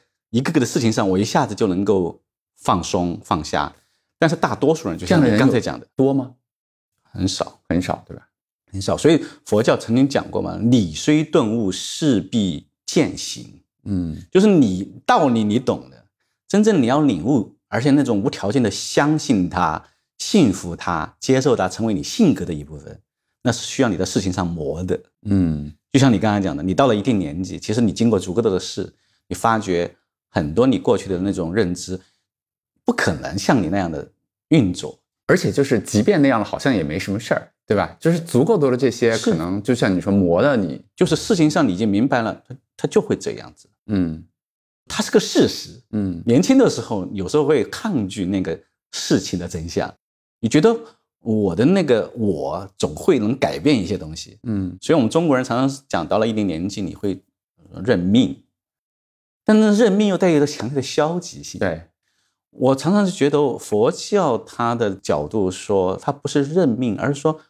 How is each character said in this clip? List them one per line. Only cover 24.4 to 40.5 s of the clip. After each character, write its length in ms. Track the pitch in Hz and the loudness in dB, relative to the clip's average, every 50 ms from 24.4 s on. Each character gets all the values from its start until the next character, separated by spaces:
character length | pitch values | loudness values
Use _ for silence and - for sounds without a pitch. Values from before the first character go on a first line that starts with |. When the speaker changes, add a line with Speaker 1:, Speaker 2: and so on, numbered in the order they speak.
| 90 | -4
Speaker 1:
磨 360 | 85 85 80 76 - 85 85 | -4 -4 -6 -6 -6 -6 -6
的。 180 | 92 92 - - - _ _ _ | -4 -4 -6 -6 -6 _ _ _
Speaker 2:
嗯。 500 | - 104 98 95 90 82 78 73 73 76 - _ _ _ | -4 -2 0 2 2 0 -2 -4 -8 -12 -16 _ _ _
Speaker 1:
就 80 | - 131 | 2 4
像 120 | 135 131 | 4 4
你 60 | 110 85 | 4 4
刚 160 | 110 107 104 | 2 2 0
才 40 | 104 | 0
讲 140 | 95 90 71 | -2 -2 -4
的， 80 | 71 | -4
你 120 | 80 95 92 | -4 -2 2
到 120 | - 139 | 2 2
了 80 | 131 110 | 2 2
一 60 | 104 | 0
定 180 | 98 131 117 98 | 0 0 0 0
年 240 | 82 73 76 87 | -2 -4 -6 -8
纪， 160 | 95 87 92 - | -8 -8 -10 -10
其 140 | - - | -6 -4
实 80 | 107 123 | 0 2
你 100 | 120 98 | 2 0
经 200 | 85 - 113 117 | 2 2 2 2
过 80 | 110 95 | 2 2
足 160 | 92 92 85 | 0 -2 -2
够 80 | 117 | 0
多 100 | 113 110 | 0 0
的 80 | 92 90 | 0 -2
事， 320 | - - - 104 92 - - _ _ _ _ _ _ _ | -4 -6 -8 -10 -10 -10 -14 _ _ _ _ _ _ _
你 60 | 90 | -6
发 240 | - - 113 113 110 | -2 0 0 0 0
觉 380 | 95 92 87 85 85 85 - _ _ _ _ _ _ _ | 0 -2 -2 -2 -2 -4 -8 _ _ _ _ _ _ _
很 260 | _ 98 78 73 80 | _ -2 -2 0 2
多 120 | 107 127 | 2 2
你 120 | 135 117 92 | 2 2 0
过 200 | - 127 107 92 | 2 0 0 0
去 100 | - 98 | 0 -4
的 100 | 92 87 | -4 -2
那 120 | 95 101 | -2 -4
种 220 | 92 90 85 80 90 | -2 -4 -4 -2 0
认 200 | 113 101 90 90 | 0 0 0 -2
知， 240 | 87 - 90 92 92 - _ _ _ _ _ _ _ _ _ _ _ _ _ _ _ _ | -6 -8 -10 -10 -12 -12 _ _ _ _ _ _ _ _ _ _ _ _ _ _ _ _
不 80 | - | -2
可 220 | 240 - - - - | -2 0 -2 -2 -2
能 240 | - - - 85 - | -4 -6 -8 -8 -4
像 240 | - - 156 120 | 0 2 2 2
你 60 | 85 76 | 2 0
那 100 | 95 101 | -2 -2
样 120 | 90 85 | -4 -4
的 200 | 78 71 - - _ _ _ _ _ _ _ _ | -6 -8 -10 -12 _ _ _ _ _ _ _ _
运 260 | 156 156 107 87 - | 2 4 4 2 -2
作。 240 | - - - - _ _ _ _ _ _ | -6 -10 -12 -14 _ _ _ _ _ _
Speaker 2:
而 100 | - - | 0 0
且 140 | 185 - 107 | 2 2 0
就 140 | 98 143 139 | 0 0 2
是 160 | 139 127 101 | 2 0 -2
即 220 | - - - 104 | 0 0 0 2
便 180 | - 208 202 160 | 2 4 4 4
那 80 | 139 139 | 4 2
样 100 | 123 110 | 2 0
了， 60 | 101 | -2
好 140 | - - - | -4 -6 -4
像 160 | - 143 123 | -2 -2 0
也 100 | 92 76 | 0 -2
没 140 | 71 78 98 | -2 -4 -6
什 120 | - 104 | -4 -4
么 80 | 98 113 | -6 -6
事 140 | 117 - - | -4 -4 -4
儿， 160 | - - - _ _ _ | -4 -4 -10 _ _ _
对 100 | - 110 | -2 0
吧？ 200 | 98 87 80 - _ | 0 0 -2 -6 _
就 140 | - 165 | 0 0
是 80 | 170 175 | 0 0
足 240 | 165 - - 120 143 | -2 0 2 2 4
够 140 | - 226 175 | 4 2 2
多 120 | 143 131 | 2 2
的 60 | 127 | 2
这 140 | 123 135 120 | 2 0 0
些， 220 | - - 120 113 113 | 0 2 0 0 2
Speaker 1:
是。 140 | 113 - 233 | 2 0 0
Speaker 2:
可 60 | 92 | 0
能 240 | 80 85 87 98 104 | 0 -2 -4 -4 -4
就 120 | - - 123 | 0 -2 0
像 180 | - - 107 92 | 2 2 0 0
你 40 | 87 | 0
说 120 | - 98 | 0 2
磨 300 | 98 101 92 85 85 92 | 2 4 4 4 4 4
的 140 | 123 147 | 4 2